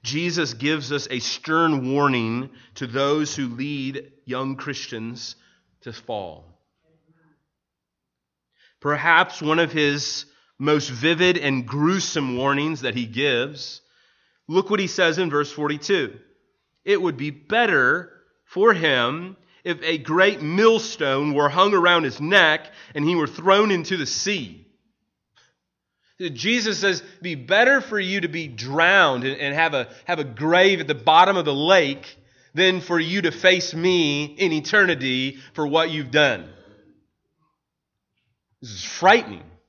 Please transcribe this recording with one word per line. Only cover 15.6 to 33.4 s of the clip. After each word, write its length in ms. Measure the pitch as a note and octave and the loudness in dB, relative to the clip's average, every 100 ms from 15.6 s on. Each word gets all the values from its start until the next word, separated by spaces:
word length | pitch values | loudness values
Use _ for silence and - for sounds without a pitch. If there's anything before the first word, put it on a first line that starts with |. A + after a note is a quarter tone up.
| D3 D3 - F#3+ B2 - _ _ _ _ _ _ | -4 -4 -2 -2 -2 -8 _ _ _ _ _ _
"It 180 | - G3+ | -2 0
would 140 | F3+ C3+ | 0 -4
be 140 | D3 | -8
better 800 | D3 _ A3 A3+ D#3+ B2+ D#3+ F3 _ _ _ | -10 _ 0 2 4 2 0 -4 _ _ _
for 300 | _ F3 A3 | _ 2 4
him 640 | F#3 D#3+ B2+ A#2+ D3+ F#3 F#3+ _ _ | 4 2 2 0 -2 -10 -16 _ _
if 180 | F3 F3 | -8 -6
a 160 | D#3+ D#3+ | -2 -4
great 440 | C3 D#3+ G3 G3+ | -2 2 2 2
millstone 920 | D3+ F3+ A3+ A3+ - - C#3+ C3+ D3 | -4 4 4 4 -2 -6 -2 0 0
were 140 | C#3+ C#3+ | 2 2
hung 260 | D#3 G3+ | 2 2
around 300 | G3+ F3 F3 | 4 4 4
his 160 | D3 - | 0 -4
neck 500 | D3+ G3 E3 D#3 - - - | 2 4 4 2 -6 -20 -14
and 120 | D3+ D3 | -4 0
he 100 | F3 | 0
were 100 | D3 | -2
thrown 460 | - E3+ G3 G#3+ | -2 2 4 4
into 240 | F#3 D#3 F#3+ | 0 -2 -6
the 100 | C#3 | -4
sea." 640 | - G3 G3+ A2+ D#2+ _ _ _ _ _ _ _ _ _ _ _ _ _ _ _ _ | -4 -4 -6 -8 -16 _ _ _ _ _ _ _ _ _ _ _ _ _ _ _ _
Jesus 580 | F3+ B2+ E3 A#3+ A3 G3+ | -10 -6 -2 -2 -2 -2
says, 220 | G3 F3+ | -2 -2
"It'd 240 | - - | -8 -14
be 120 | F3+ D3+ | -10 -10
better 440 | B2 G3 B3 C#4 | 0 4 4 4
for 180 | - G#3 | 0 -6
you 220 | F#3 G3 | -2 -4
to 60 | E3+ | -4
be 220 | D#3 D#3 | -6 -10
drowned 720 | A#2 A#2+ C#3+ E3+ G3 E3 B2+ | -10 -6 2 4 6 4 2
and, 160 | C3 C#3+ | -4 -4
and 160 | C#3+ D3 | -4 0
have 180 | E3 | 0
a, 140 | C#3+ A#2 - | 0 -4 -10
have 160 | - E3+ | -6 -4
a 60 | C#3 | -4
grave 560 | A2+ D3+ F3 F#3+ F#3+ | -4 2 6 6 2
at 60 | D3 | -2
the 60 | |
bottom 440 | C#3+ A2 D#3+ F#3 F#3+ | -2 4 6 6 4
of 80 | D3+ | 0
the 100 | C#3 | -2
lake 580 | D#3 F#3+ D3 C#3 - - _ _ _ | 4 6 4 -4 -12 -20 _ _ _
than 280 | D3 F#3 F#3 | 0 2 2
for 180 | - E3+ | -2 -2
you 220 | D#3+ F#3+ | 0 -2
to 100 | E3+ | -2
face 420 | - | 2